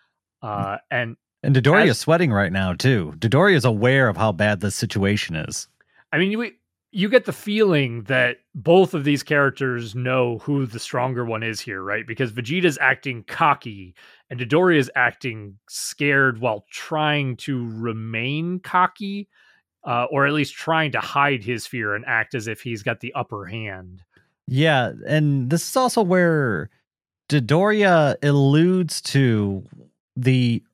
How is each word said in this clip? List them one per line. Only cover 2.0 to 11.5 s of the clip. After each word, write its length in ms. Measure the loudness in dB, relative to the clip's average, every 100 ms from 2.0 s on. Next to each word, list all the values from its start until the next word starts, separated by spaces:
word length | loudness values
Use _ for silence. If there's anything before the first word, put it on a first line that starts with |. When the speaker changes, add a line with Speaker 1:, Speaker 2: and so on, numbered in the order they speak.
| 2 2 4
Speaker 2:
right 200 | 2 0
now, 200 | 0 -2
too. 400 | 0 2 2 0 -4
Dodoria's 460 | 0 4 4 4
aware 440 | 2 2 4 4 2
of 80 | 2
how 160 | 0
bad 280 | 2 0 0
this 140 | -2 -4
situation 580 | -4 -2 0 0 -2
is. 320 | -6 -8 -10 -12 _ _ _ _
Speaker 1:
I 60 | -2
mean, 200 | 0 -2
we, 140 | -6 -10 _ _ _
you 160 | -4 2
get 160 | 2
the 80 | 2
feeling 720 | -4 -4 2 4 4 2 -4
that 320 | -2 0 0 -2 _
both 380 | -6 4 4 4
of 80 | 0
these 200 | 0 0
characters 720 | 0 2 2 0 -4 -4 -6
know 440 | -6 -2 0 0 -2
who 280 | -4 -2 -4
the 120 | -6
stronger 460 | -8 -4 -4 -4
one 180 | -4 -4
is 180 | -6